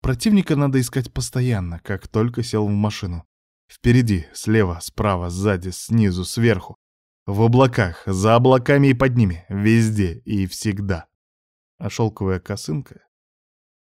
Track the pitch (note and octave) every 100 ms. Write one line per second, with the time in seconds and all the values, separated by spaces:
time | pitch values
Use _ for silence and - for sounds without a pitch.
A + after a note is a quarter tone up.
0 | B2 A#2+ A3+ G#3 F#3 D3 C#3+ C3 A#2+ C3+
1 | B2 - B2+ B2+ B2+ G#2+ F2+ F2 - G2
2 | - A2 A#2 A#2+ A#2 A2 G#2 G#2 G#2+ G#2
3 | G2 E2+ - _ _ _ _ - B2 B2
4 | A#2+ F#2+ - - - A2 F#2+ E2 - -
5 | G#2+ F#2 F2 F2+ G2+ F#2+ F#2 - - A2+
6 | G#2 F2+ F2+ - A#2 F#2+ - - _ _
7 | _ _ - G2+ A#2 B2 C3 B2 F#2+ E2+
8 | - F#2+ G#2+ A2+ B2+ C3 A#2+ C#3+ C#3 B2+
9 | C3+ B2 G2+ E2+ _ G2 G#2 A#2 A2 G#2+
10 | F#2 E2 - G#2 F#2+ - G#2+ G2 G2 F2
11 | - _ _ _ _ _ _ _ G2+ -
12 | A2 - F#2+ F#2 - G2+ - D3+ B2+ -
13 | _ _ _ _ _ _ _ _